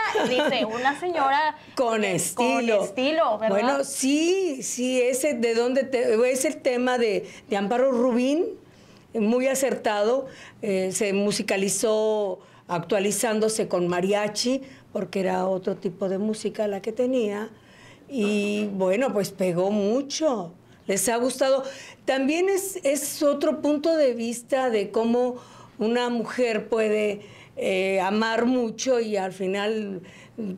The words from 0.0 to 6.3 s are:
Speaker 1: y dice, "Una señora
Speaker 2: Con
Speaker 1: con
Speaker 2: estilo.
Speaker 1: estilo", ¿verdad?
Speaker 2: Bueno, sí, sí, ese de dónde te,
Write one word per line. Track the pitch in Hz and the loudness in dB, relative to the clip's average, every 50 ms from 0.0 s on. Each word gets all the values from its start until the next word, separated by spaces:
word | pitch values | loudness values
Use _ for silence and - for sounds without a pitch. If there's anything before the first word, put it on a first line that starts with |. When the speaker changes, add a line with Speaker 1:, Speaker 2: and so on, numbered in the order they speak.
| 440 403 - 415 294 | 0 0 0 0 0
Speaker 1:
y | 240 | 2
dice, | 254 277 302 269 254 226 208 | 2 2 2 2 0 0 -2
"Una | 220 220 240 254 277 285 - | -2 -4 -2 0 0 0 0
señora | 349 359 339 302 269 269 277 294 311 302 294 - - - - | -4 -4 0 0 2 2 2 2 2 0 -2 -6 -12 -6 -2
Speaker 2:
Con | 277 247 226 | 0 0 2
Speaker 1:
con | 226 220 208 | 2 2 0
Speaker 2:
estilo. | 190 180 165 - - - - 240 254 269 262 240 226 214 196 | 0 0 -2 -2 -2 0 0 2 2 2 2 2 2 2 2
Speaker 1:
estilo", | 185 - 196 254 254 294 320 330 302 247 214 208 | 0 -2 -2 -2 0 2 2 2 2 2 0 0
¿verdad? | 220 214 | 0 2
Speaker 2:
Bueno, | 196 208 226 262 277 277 277 | 2 2 2 2 2 0 -2
sí, | - - - 262 269 294 302 330 339 381 392 370 330 269 254 | -4 -4 -2 0 2 2 4 2 2 2 2 0 -2 -2 -4
sí, | 180 - - 247 247 254 254 254 | -6 -6 -4 -2 -2 0 2 2
ese | 240 254 262 254 - 294 262 | 2 2 2 2 0 0 0
de | 233 226 233 226 | 2 0 2 2
dónde | 233 240 254 262 269 262 | 2 2 2 2 0 0
te, | 262 254 233 247 247 214 220 247 254 | 0 0 0 2 2 4 4 4 2